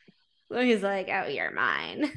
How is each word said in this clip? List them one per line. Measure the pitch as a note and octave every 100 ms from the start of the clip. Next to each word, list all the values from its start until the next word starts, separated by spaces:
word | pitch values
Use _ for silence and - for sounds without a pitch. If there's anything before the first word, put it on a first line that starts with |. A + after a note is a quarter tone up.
| _ _ _ _ -
So | A#3
he's | B3 A3
like, | G3 G3 F#3+
"Oh, | F#3+ -
you're | C3 E2
mine." | D2 A2+ C#2+ E2 F#2 D4